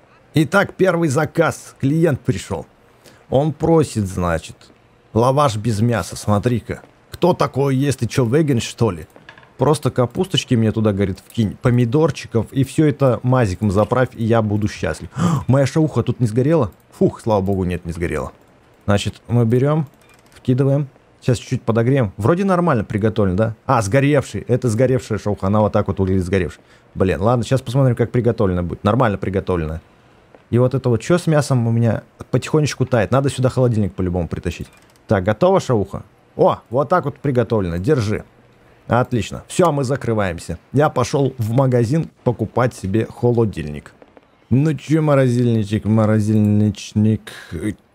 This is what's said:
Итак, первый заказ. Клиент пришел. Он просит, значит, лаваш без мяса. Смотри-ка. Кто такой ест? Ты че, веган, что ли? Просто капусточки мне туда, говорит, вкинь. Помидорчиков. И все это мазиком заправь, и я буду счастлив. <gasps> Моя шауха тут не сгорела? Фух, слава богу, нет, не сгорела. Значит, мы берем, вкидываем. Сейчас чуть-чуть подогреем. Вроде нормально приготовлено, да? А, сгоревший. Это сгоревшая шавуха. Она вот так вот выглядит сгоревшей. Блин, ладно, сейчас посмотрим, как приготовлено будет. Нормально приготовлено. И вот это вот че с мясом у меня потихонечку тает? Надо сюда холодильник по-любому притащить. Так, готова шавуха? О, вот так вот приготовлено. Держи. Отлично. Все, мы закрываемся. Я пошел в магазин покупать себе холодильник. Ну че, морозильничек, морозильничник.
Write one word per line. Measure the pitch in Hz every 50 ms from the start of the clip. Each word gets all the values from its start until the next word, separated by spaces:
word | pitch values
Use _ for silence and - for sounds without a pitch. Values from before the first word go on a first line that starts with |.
| _ _ _ _ _ _ -
Итак, | 147 160 - - 202 185 - -
первый | - 185 185 170 170 170 151
заказ. | 123 156 151 - - 160 160 143 - - - - - -
Клиент | 131 135 151 165 165 165 127 -
пришел. | - - 107 95 - - 98 76 - - _ _ _ _ _ _ - - - - _ -
Он | 123 131 151 160 -
просит, | - 147 160 165 160 139 - - 113 101
значит, | 90 90 92 87 87 82 80 - - - _ - - _ _ _ _ _ _ _ _ -
лаваш | 110 120 131 135 147 147 135 104
без | 107 101 120 107 98
мяса. | 117 120 117 101 - - -
Смотри-ка. | - - 104 104 101 92 123 120 104 - - 87 - - - _ _ _ _
Кто | - - - 180 170
такой | - 147 143 - 127 139 139 131
ест? | 127 143 147 - -
Ты | 120
че, | 107 - 139 127
веган, | 110 123 160 165 143 135 113
что | - - - - 120 107
ли? | 87 80 78 - - - - - - - - - _
Просто | - 127 143 156 - - 127
капусточки | - 131 123 - - - 185 - - - - - 127
мне | 113 110 107
туда, | 101 110 107 107
говорит, | 98 95 101 95 92 -
вкинь. | - - - 117 110 90 - -
Помидорчиков. | - 127 120 123 123 117 123 156 156 143 - - - - - 113 95 -
И | - 135 131
все | - - - 156
это | 147 - - 139 131 113 101
мазиком | - 123 127 127 117 98 87 - 107 104
заправь, | 90 104 104 - 120 127 127 - -
и | 110 117
я | 107 113 113
буду | 110 104 104 107 104
счастлив. | 101 - - 95 82 78 - - - - 139 175
<gasps> | 175 165 131 -
Моя | - 127 139 135
шауха | 131 - 160 156 151 - 120
тут | 110 - 120 -
не | 123
сгорела? | 104 110 123 127 147 170 156 120 92 - _ _ _ -
Фух, | - 196 - - -
слава | - 113 107 98
богу, | 95 98 101 95 92
нет, | 87 90 82 -
не | 82
сгорела. | 76 82 87 76 78 71 64 - - - _ _ _ _ _ _ _ _ -
Значит, | 101 101 101 - 101 - - _
мы | - 117 120 117
берем, | 113 120 127 135 147 156 160 - - _ _ _ _ - _ _ _ -
вкидываем. | - - - 127 127 139 135 139 147 143 - _ _ _ _ _ _
Сейчас | - - 120
чуть-чуть | - - - 131 110
подогреем. | - - 107 117 113 123 143 139 120 95 -
Вроде | - 101 131 175 180 202
нормально | 196 185 175 175 170 135 110 95
приготовлено, | - - 101 107 110 - 110 101 92 90
да? | 98 110 113 110 - -
А, | - 131 120
сгоревший. | 104 98 101 - 135 143 147 135 - - - 98 -
Это | - 120 - - 120
сгоревшая | 104 110 131 127 131 120 - - 110 95
шавуха. | - 104 98 - -
Она | 95 104 107
вот | 107 101
так | - 107 101
вот | - 92 -
выглядит | 95 92 95 95 87
сгоревшей. | 90 98 95 85 76 - - _ _ - - _ _ -
Блин, | 87 95 95 78 73
ладно, | 95 117 127 123 107
сейчас | - 139 123
посмотрим, | - - 117 139 135 127 117
как | - 120 -
приготовлено | - 123 110 117 107 - 107 92 90 87 87
будет. | 85 85 - -
Нормально | 101 107 131 131 107 98 98
приготовлено. | - 98 92 95 - - 92 85 78 76 80 80 - _ _ _ _ _ _ _ _ _ - - _ -
И | 110
вот | 117 127 127 -
это | 131 - 123
вот | 117 110
че | - - 175
с | 170 -
мясом | 165 156 147 135 - 135 123 113
у | 117
меня | 113 117 117 113 - - - _ _ - - -
потихонечку | - 120 - - - 156 151 - - - 127
тает? | - - 113 98 87
Надо | 120 135 139 135
сюда | - - 123 123
холодильник | - 127 127 120 110 110 101 90 -
по-любому | - 92 90 87 90 82
притащить. | - - - - 87 - - - - - - _ _ _ _ _
Так, | - 110 98 92
готова | 107 107 - 180 185 190 175
шавуха? | - - 123 104 92 - - - - - _ _ _ _ -
О, | - 165 180 113 - - -
вот | 107 135 151 -
так | 180 175 120
вот | 135 - -
приготовлено. | - 143 127 123 113 - 117 107 95 87 82
Держи. | 87 92 139 156 131 98 107 101 - - - _ _ _ _ _ _ _ _ _ _ _
Отлично. | - - - - - 123 110 98 - - - -
Все, | - - - 185 170
мы | 147 143 131
закрываемся. | 117 143 - - 120 110 107 98 92 82 82 - - 82 - _ _ -
Я | 135 156 151
пошел | - - 117 - - 139 139 131 -
в | - 107 107
магазин | 117 131 139 131 123 120 117 107 147 165 - - _ _ -
покупать | 123 110 - 110 - - 113 127 123 -
себе | - - 95 98 110 110
холодильник. | - - - 123 120 120 117 117 101 - 82 73 73 73 71 - - - - - _ - - _ _ _ _ _ -
Ну | 113 135 147 160 147
че, | 131 - - 156 160
морозильничек, | 156 151 143 135 131 123 120 123 123 120 113 110 104 98 107 104 -
морозильничник. | 101 110 113 107 104 110 107 104 107 107 107 107 104 104 104 107 107 98 - - - - 107 107 110 110 - - - - - - - 85 80 95 107 - - _ _